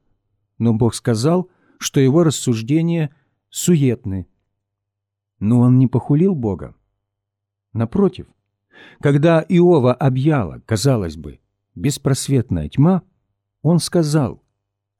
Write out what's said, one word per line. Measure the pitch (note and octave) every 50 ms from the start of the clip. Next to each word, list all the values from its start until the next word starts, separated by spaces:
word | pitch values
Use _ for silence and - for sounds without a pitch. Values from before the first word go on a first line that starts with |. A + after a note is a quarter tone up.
| _ _ _ _ _ _ _ _ _ _ _ _
но | A2+ A#2
Бог | A2+ A2 A#2+ A2+ -
сказал, | - - B2+ A#2 G#2+ A#2 D#3 E3+ F3+ F3 - _ _ _ _ _ _
что | - - - D3
его | C#3 - C#3 F3 E3+
рассуждения | D#3+ - - - C3 A#2 A2+ A2+ A2+ D3 E3 E3 E3+ E3+ E3+ D#3 D3 - _ _ _ _ _ _ _
суетны. | - - - F3 F3+ D3+ C#3 B2+ A2+ - _ G2 F#2+ F#2+ F2+ - _ _ _ _ _ _ _ _ _ _ _ _ _ _ _ _ _ _ _ _ _ _
Но | F#2+ G#2+ A#2+ A#2+
он | A#2+ B2 B2+ B2+
не | C3
похулил | A#2 - A#2+ - - C#3+ D3 F3 G3 F#3+
Бога. | C#3+ A#2 G#2 F#2+ D2+ D2 C2 - _ _ _ _ _ _ _ _ _ _ _ _ _ _ _ _ _ _ _ _
Напротив, | G#2+ A2+ A2+ - F#3+ G3+ F#3 - - - _ _ _ _ _ _ _ _ _ _ - - - - _
когда | - C#3+ C#3+ D3+ C#3+ E3+ E3 D#3+ D#3+
Иова | - F#3 E3+ F3 F3 F3 D3 A#2+ B2
объяла, | B2 - - C3+ C3 C3 C3 D#3+ D3+ C#3 G2+ D#2 B1+ A#1+ _
казалось | - A2 G2 G#2+ C#3 C3 A2 F#2+ E2+ D2+ E2
бы, | D2+ C#2+ B1+ _ _ _ _ _ _ _ _
беспросветная | - - C#3+ C#3+ - - C3+ C#3 - - - C#3 C3 A2+ - G2 E2+ D2+ D2+
тьма, | - - C#3+ F3 F#3+ E3+ - _ _ _ _ _ _ _ _ _ _ _
он | - D3 F3 E3
сказал: | - - - F3 D#3+ D3 D3 D#3+ C3+ F#2 - - _ _ _ _ _ _ _ _ _ _ _